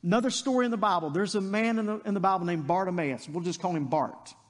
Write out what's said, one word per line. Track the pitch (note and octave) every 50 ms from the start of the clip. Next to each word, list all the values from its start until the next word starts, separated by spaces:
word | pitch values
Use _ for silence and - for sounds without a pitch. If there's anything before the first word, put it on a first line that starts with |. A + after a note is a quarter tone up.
| -
Another | E3+ G3 A#3+ B3 C4
story | A#3+ - - C4+ B3+ B3+ B3
in | A#3+
the | A#3
Bible. | G#3 G3 G#3 F#3 F3 D#3+ D3+
There's | C#3+ F3 G#3 G3 -
a | G#3
man | F#3+ F#3+ G3 G#3+ A3+ A#3 A#3 A3
in | G#3+
the, | G#3 G#3+ G#3+ -
in | G#3+ G3+
the | G3+
Bible | F3+ G3 F#3+ F#3 F3
named | F3 F3 E3 D3
Bartimaeus. | C3+ E3+ F#3 G3 F#3+ F#3 F3 D#3+ C#3+ C3 A#2+ -
We'll | - D3 F3+ E3+
just | F3+ E3 -
call | - F#3 F3+
him | D#3+ C#3+
Bart. | B2+ D3+ D#3 C3 G#2 - - - - - - _ _